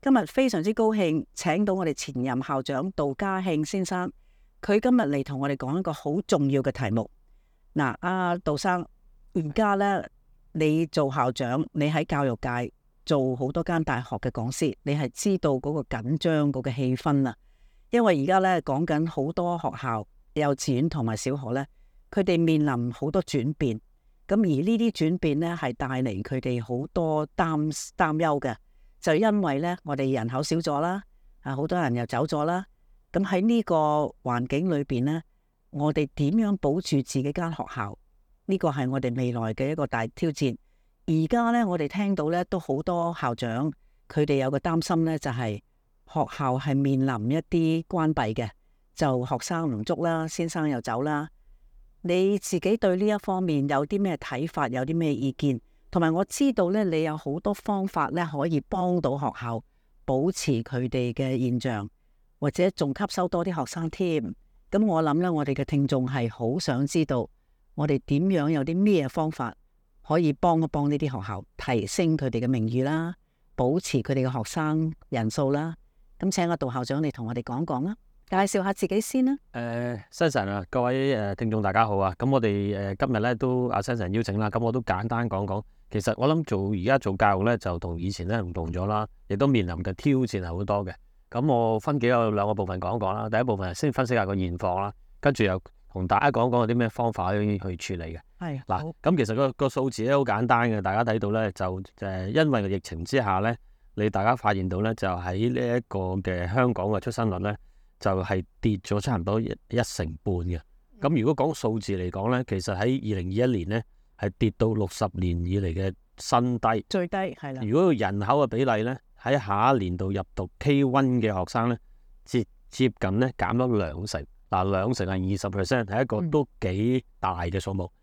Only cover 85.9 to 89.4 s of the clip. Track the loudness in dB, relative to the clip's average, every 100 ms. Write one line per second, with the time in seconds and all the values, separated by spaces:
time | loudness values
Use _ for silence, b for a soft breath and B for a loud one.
85.9 | -4 0 4 4 4 2 0 0 0 2
86.9 | 2 2 2 4 4 2 0 -2 -4 -4
87.9 | -4 -4 -4 -4 -4 -4 -6 -4 -4 -2
88.9 | -2 -4 -10 -6 0